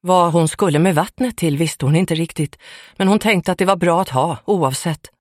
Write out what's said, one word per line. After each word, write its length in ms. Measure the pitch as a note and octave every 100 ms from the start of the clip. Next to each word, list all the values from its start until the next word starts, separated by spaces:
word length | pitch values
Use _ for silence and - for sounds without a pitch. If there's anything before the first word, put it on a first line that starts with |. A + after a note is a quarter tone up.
Vad 320 | F3+ F3+ E3+
hon 140 | E3 D#3+
skulle 320 | - G3 D3
med 160 | F3+ D3+
vattnet 420 | F3+ - B3+ A3+
till 200 | E3+ D3
visste 280 | D#3+ - C3+
hon 100 | D#3
inte 200 | F#3 D#3+
riktigt, 420 | E3 - D3 - - - - _
men 100 | F#3+
hon 120 | G#3
tänkte 320 | G#3 G3 E3
att 60 | F3+
det 80 | F#3+
var 100 | F#3+
bra 260 | F3 E3+
att 80 | F#3+
ha, 280 | C3 D3+ C#3 -
oavsett. 680 | G3 C#3 C3+ F3 D3+ - _